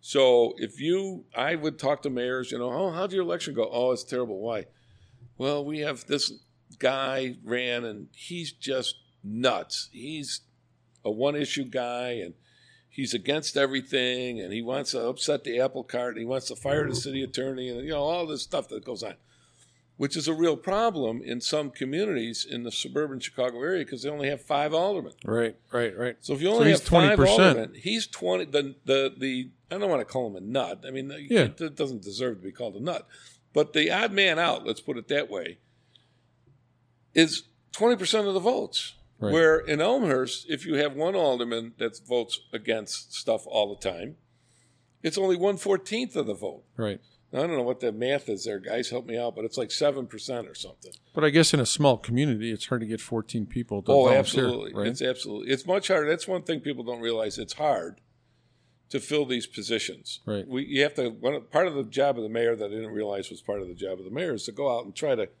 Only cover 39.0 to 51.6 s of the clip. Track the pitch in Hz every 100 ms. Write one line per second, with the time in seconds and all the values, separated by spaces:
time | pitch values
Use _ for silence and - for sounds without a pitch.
39 | _ _ 107 156 160 160 - 151 175 262
40 | 202 131 127 - 190 147 165 147 147 139
41 | 165 196 151 127 120 117 117 - 117 -
42 | - 123 117 - _ 117 107 113 104 -
43 | - - - 110 - 110 104 101 98 85
44 | 107 160 _ _ _ _ _ _ _ _
45 | - 175 190 175 190 190 202 190 - 220
46 | 247 - 123 95 98 - _ - 107 98
47 | _ _ _ 120 165 156 120 127 120 107
48 | 123 139 127 98 113 101 95 113 120 123
49 | 120 117 120 110 110 - 113 - 147 135
50 | 123 110 - 123 82 76 98 - - -
51 | _ - 151 156 160 151